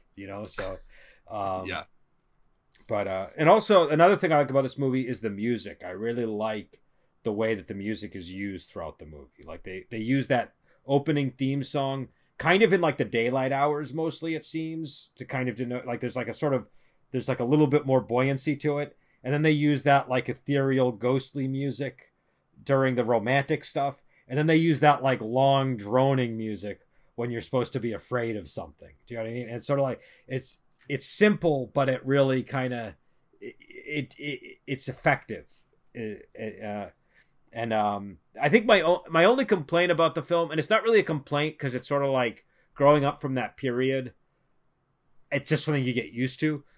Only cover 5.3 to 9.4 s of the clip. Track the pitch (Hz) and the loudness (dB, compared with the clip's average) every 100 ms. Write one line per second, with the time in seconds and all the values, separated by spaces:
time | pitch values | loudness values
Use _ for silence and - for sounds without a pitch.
5.3 | 101 113 117 101 80 90 92 117 117 117 | -4 -2 -2 -6 -12 -12 -6 -4 -2 -4
6.3 | 104 110 110 - _ _ _ _ _ 113 | -2 -4 -6 -10 _ _ _ _ _ -4
7.3 | 104 110 107 87 98 101 104 101 98 85 | -2 0 -2 -6 -8 -6 -6 -8 -12 -12
8.3 | 92 101 92 - 101 80 - 78 80 67 | -8 -8 -8 -12 -12 -12 -12 -18 -20 -20
9.3 | _ | _